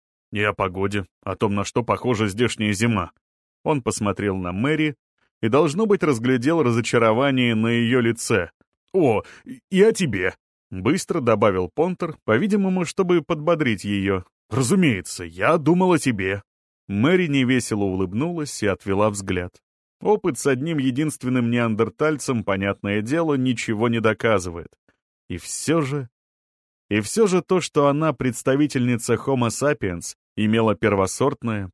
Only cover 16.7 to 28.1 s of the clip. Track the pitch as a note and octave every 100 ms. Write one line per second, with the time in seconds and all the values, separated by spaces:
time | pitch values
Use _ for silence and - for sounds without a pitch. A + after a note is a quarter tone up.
16.7 | _ - G2+ C#3 F#3 F3 C#3 B2 B2+ -
17.7 | G#2+ G2 F#2 F#2 G#2+ E3 E3+ D3 - G2+
18.7 | F#2 G2+ F#2+ G#2+ G2+ F#2+ F#2 F2+ - _
19.7 | _ _ _ - G#3+ F3+ B2+ C#3+ B2+ D#3+
20.7 | D#3 C3 B2+ D#3 - B2+ B2+ A#2 A#2+ A#2
21.7 | G#2+ G#2+ - D3+ D3 - A#2 G2+ G2 G2+
22.7 | F#2+ G2+ G#2 A2 D#3+ E3 C#3 B2+ A2+ -
23.7 | G#2+ A#2+ A#2 A2 G#2 A#2 G2+ F2+ E2+ D#2
24.7 | _ _ _ _ _ - F2 - - -
25.7 | E3 C3+ C#3+ B2 _ _ _ _ _ _
26.7 | _ - G#2 G#2 - G#3+ F3+ - F#3 -
27.7 | D#3 C#3+ C#3+ D#3+